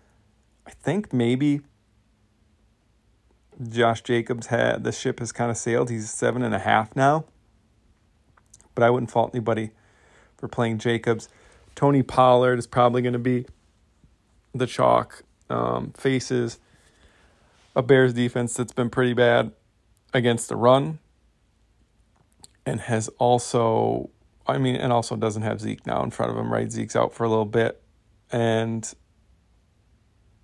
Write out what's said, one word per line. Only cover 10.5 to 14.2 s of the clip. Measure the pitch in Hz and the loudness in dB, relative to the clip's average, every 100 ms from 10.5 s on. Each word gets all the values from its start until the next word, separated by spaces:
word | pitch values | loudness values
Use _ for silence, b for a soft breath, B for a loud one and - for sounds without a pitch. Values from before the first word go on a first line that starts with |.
| - 117 110 | -4 -2 -2
Jacobs. | 120 117 117 110 - b b b b - | -2 -2 0 -4 -4 b b b b -2
Tony | 143 143 | 2 2
Pollard | 127 - 127 123 127 123 | 2 4 6 6 4 0
is | 113 | -2
probably | - 120 123 | 2 2 2
gonna | 123 120 | -2 -2
be | 120 123 120 - _ _ _ _ _ _ | -2 -2 -4 -16 _ _ _ _ _ _